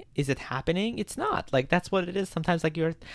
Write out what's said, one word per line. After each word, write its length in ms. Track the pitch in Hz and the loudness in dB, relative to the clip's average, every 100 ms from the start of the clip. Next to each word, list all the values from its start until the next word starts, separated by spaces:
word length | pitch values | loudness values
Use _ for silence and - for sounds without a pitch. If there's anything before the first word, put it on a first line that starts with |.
| - | -6
Is 140 | - 139 | -2 0
it 100 | 131 - | -2 -2
happening?" 460 | 127 165 175 220 233 | -2 2 2 2 -2
It's 160 | 208 - | -6 -4
not. 360 | 415 - - | -2 -2 2
Like, 160 | 135 135 | 2 4
that's 220 | 175 - | 2 2
what 180 | 190 175 | 0 0
it 80 | 196 | -2
is. 120 | 190 | -2
Sometimes, 340 | 170 160 170 | -2 0 2
like, 140 | 160 160 | 2 0
you're, 180 | 160 165 - | 0 -2 -10